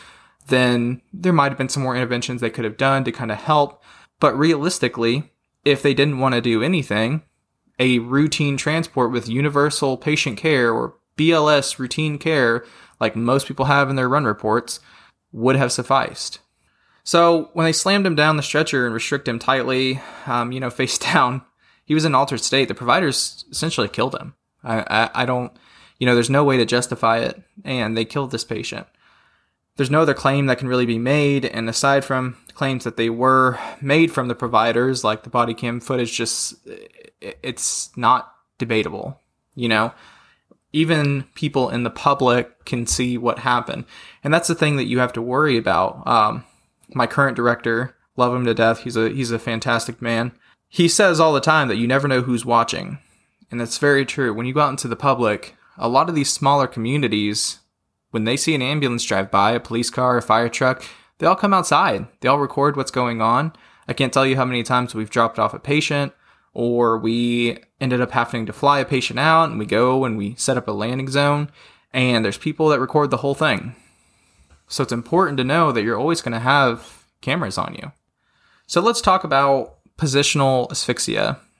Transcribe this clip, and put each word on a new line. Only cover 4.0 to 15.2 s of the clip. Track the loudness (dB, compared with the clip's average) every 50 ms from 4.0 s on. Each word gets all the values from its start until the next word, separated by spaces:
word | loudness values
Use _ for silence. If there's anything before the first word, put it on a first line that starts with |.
| -20 _ _ _
But | 2 2 2 4
realistically, | 2 2 2 2 0 -2 -2 -2 -2 -2 -2 0 0 0 0 0 -4 -8 _ _ _ _ _ _ _
if | 0 0 2 2
they | 2 2
didn't | 2 2 0 0 0
want | 0 0 0
to | 0
do | 2 2 2 2 2
anything, | 0 0 -2 -2 -2 -2 -2 0 0 -2 -4 -6 _ _ _ _ _ _ _ _ _ _ 0
a | 0 2 2 2
routine | 0 0 2 2 2 2 0 0 -2 -2 -2
transport | -2 -2 -2 -2 -2 -4 -4 -2 -2 -2 0 0
with | -4 -4 -2
universal | -2 -2 0 0 2 2 2 2 0 0 0 0 -2 -2
patient | -2 -2 0 0 0 -2 -4 -2
care | 0 0 2 2 2 2 2
or | 0 -2 -4 -8 _ _ _ _
B | 0 2 4
L | 4 4 4 4
S | 4 4 2 -2 -4 -6
routine | -8 -6 -4 -4 -4 -4 -4 -4
care, | -2 0 2 2 4 2 2 0 -2 -8 -16 -20 -20 -20 _ _
like | -2 -2 -2
most | -2 0 2 2 2 0
people | -2 -4 -2 0
have | 2 2 2 2 2
in | 0
their | 0 0 0
run | 0 0 0
reports, | 0 -2 -2 -2 0 0 0 -2 -4 -10 -12 -14 -18 -20 -20 _ _ _ _